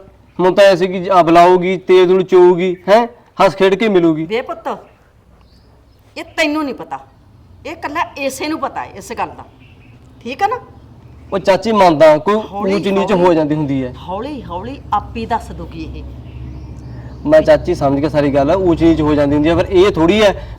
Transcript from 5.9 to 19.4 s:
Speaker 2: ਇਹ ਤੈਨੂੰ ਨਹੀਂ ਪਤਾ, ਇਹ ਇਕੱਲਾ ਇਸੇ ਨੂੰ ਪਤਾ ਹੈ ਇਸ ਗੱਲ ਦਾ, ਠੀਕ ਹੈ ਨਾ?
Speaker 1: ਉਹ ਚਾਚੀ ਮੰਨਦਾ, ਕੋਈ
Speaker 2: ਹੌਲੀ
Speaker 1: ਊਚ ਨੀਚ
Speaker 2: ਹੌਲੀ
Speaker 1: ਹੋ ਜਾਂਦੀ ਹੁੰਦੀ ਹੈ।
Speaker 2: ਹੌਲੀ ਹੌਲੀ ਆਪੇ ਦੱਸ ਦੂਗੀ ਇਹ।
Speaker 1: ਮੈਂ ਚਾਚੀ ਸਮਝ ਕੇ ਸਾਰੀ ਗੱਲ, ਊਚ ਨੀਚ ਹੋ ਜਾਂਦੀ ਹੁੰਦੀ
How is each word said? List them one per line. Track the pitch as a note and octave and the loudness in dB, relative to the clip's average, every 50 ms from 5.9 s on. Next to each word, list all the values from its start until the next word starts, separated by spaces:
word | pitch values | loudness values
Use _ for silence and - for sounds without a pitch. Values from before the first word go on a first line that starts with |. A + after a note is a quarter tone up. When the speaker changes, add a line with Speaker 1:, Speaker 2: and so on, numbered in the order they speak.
| _ _ _ _ - | _ _ _ _ -18
Speaker 2:
ਇਹ | C#4+ E4 | -18 -16
ਤੈਨੂੰ | - - E4+ D#4+ D4+ D4 D#4 D4+ | -10 -6 -4 -4 -2 -2 -4 -4
ਨਹੀਂ | C4+ A3+ | -6 -8
ਪਤਾ, | - D#3+ - C3+ C3+ - _ _ _ _ _ _ - - _ - - - | -10 -12 -14 -14 -16 -16 _ _ _ _ _ _ -20 -20 _ -20 -18 -16
ਇਹ | F#3+ | -16
ਇਕੱਲਾ | A3 - - D4 D4 E4+ E4+ E4+ - | -14 -12 -10 -8 -6 -6 -6 -6 -6
ਇਸੇ | C#4+ C#4 C4+ C4 - D#4 | -8 -6 -6 -6 -6 -6
ਨੂੰ | D4+ D#4 B3+ | -6 -6 -6
ਪਤਾ | C4+ A#3+ - D3 B2 | -6 -8 -8 -10 -12
ਹੈ | B2+ | -12
ਇਸ | - G3 F3 - | -14 -18 -16 -12
ਗੱਲ | A3+ G3+ F#3 D3 | -10 -8 -10 -10
ਦਾ, | - - - - _ _ - - - - - - - - - - - - - | -10 -16 -20 -20 _ _ -20 -20 -20 -20 -20 -20 -20 -20 -20 -20 -20 -16 -14
ਠੀਕ | A#3+ C4+ - | -12 -6 -4
ਹੈ | G4 | -2
ਨਾ? | G#4 B4+ A#4+ - - - - - - - - - - - - - - G3 | -2 -4 -4 -10 -16 -20 -20 -20 -20 -20 -20 -20 -20 -20 -20 -14 -8 -8
Speaker 1:
ਉਹ | G3 | -4
ਚਾਚੀ | - G3 F#3+ F#3 - A3+ | 0 0 0 0 0 0
ਮੰਨਦਾ, | A3 G#3 F#3+ F3 D#3 C#3+ D#3+ D#3 D3+ | 2 4 4 4 4 6 6 6 6
ਕੋਈ | D3+ - G3+ G#3 | 4 2 0 -2
Speaker 2:
ਹੌਲੀ | G#3+ G#3+ - F#3 G3+ G#3 F#3+ G3 | -2 -2 -6 -10 -6 -4 -2 -2
Speaker 1:
ਊਚ | G3+ E3 | -2 -2
ਨੀਚ | G3 G3 G3 F#3+ F3 | -2 -2 -2 0 0
Speaker 2:
ਹੌਲੀ | G#3 F3 F3 | 0 2 4
Speaker 1:
ਹੋ | F3+ E3 | 4 2
ਜਾਂਦੀ | D#3+ D#3 D3 D3+ | 2 0 -2 -2
ਹੁੰਦੀ | D#3 D3+ C3+ C#3 C3+ C3 | -4 -4 -4 -4 -4 -6
ਹੈ। | B2 B2+ B2+ C#3 | -6 -10 -12 -12
Speaker 2:
ਹੌਲੀ | E3 F#3 G3+ B3 D4 D4+ B3 F3+ | -10 -10 -10 -8 -10 -12 -12 -12
ਹੌਲੀ | E3+ E3+ F#3 G3+ B3 C#4 - - - G#3 | -12 -12 -12 -12 -12 -14 -14 -10 -6 -4
ਆਪੇ | G#3 - - - A#3 A3+ | -4 -4 -6 -10 -10 -6
ਦੱਸ | A3 A#3 - - - | -4 -6 -6 -6 -8
ਦੂਗੀ | F3+ F3+ E3 - - E3 D#3 C#3+ - | -14 -14 -14 -14 -14 -14 -14 -12 -14
ਇਹ। | D#3 D3 - - - - - - - - - - - - - - - - - - - - - - - - | -14 -14 -16 -16 -18 -18 -16 -16 -16 -14 -14 -14 -16 -16 -16 -18 -16 -16 -18 -16 -16 -16 -16 -14 -8 -2
Speaker 1:
ਮੈਂ | D3 D#3 D#3 | 2 4 4
ਚਾਚੀ | - - - - - F3 F3 | 4 4 2 2 2 -2 -4
ਸਮਝ | - D3 C#3 C#3 C#3 | -2 0 -2 0 0
ਕੇ | D3 D3+ | -2 -2
ਸਾਰੀ | C3+ D3 C#3+ C#3+ C3+ | -2 0 0 0 0
ਗੱਲ, | C#3+ C#3 D3 | 0 0 0
ਊਚ | F3+ G3 F#3+ E3+ E3 D#3 E3 | 0 0 0 0 0 2 4
ਨੀਚ | E3 D#3+ D3+ | 2 2 2
ਹੋ | D3+ D3 D3+ | 2 0 2
ਜਾਂਦੀ | D3 C#3+ C#3+ D3 | 2 2 0 0
ਹੁੰਦੀ | D3 | 0